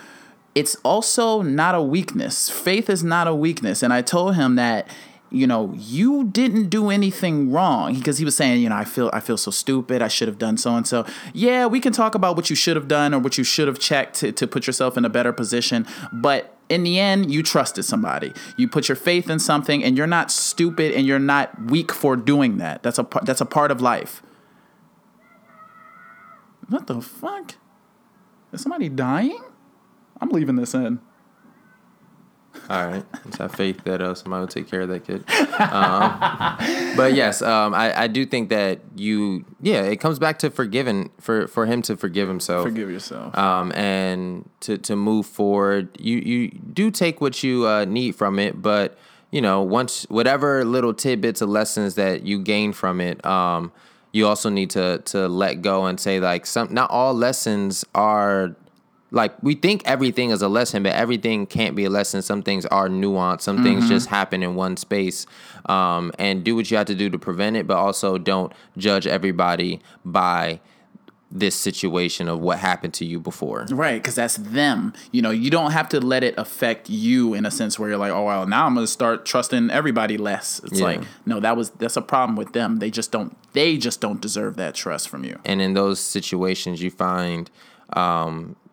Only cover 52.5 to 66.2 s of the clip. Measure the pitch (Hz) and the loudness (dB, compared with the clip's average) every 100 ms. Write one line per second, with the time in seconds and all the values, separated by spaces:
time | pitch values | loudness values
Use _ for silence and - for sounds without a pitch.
52.5 | 104 104 98 92 90 90 82 - 95 90 | 0 0 -2 -2 -2 -2 -2 -2 0 2
53.5 | 85 85 - - _ _ 107 104 104 110 | 0 -4 -12 -20 _ _ 2 2 2 0
54.5 | 98 95 101 90 82 - 98 92 90 95 | -2 -2 0 0 -2 -4 -2 0 0 0
55.5 | 76 98 95 95 92 101 95 90 90 - | 0 0 0 0 -2 -2 0 0 0 -2
56.5 | 120 113 117 127 120 131 123 120 131 113 | -4 -2 0 0 2 0 2 0 0 -2
57.5 | 104 98 92 - 98 107 107 101 98 92 | -2 -2 -4 -4 0 2 2 2 2 0
58.5 | 80 _ _ _ _ - 117 107 - 143 | -6 _ _ _ _ -4 0 0 0 -2
59.5 | 147 180 208 - 131 131 120 120 104 98 | 0 0 0 0 0 0 0 0 2 2
60.5 | 110 120 104 98 - 120 117 113 110 98 | 2 2 0 0 2 0 0 0 -2 -2
61.5 | - 107 87 98 101 98 98 - 101 98 | 0 0 0 0 0 0 -2 -2 -4 -2
62.5 | 98 - 98 95 95 101 95 90 87 - | -2 0 0 2 0 0 2 0 0 -2
63.5 | 98 98 98 - - - 101 95 95 90 | 2 4 4 4 2 2 0 0 -2 -2
64.5 | 90 92 92 - 101 92 - - - - | -2 -2 -4 -4 -2 -2 -4 -10 -16 -20
65.5 | - - 95 90 87 85 - | -10 0 2 2 0 -2 -2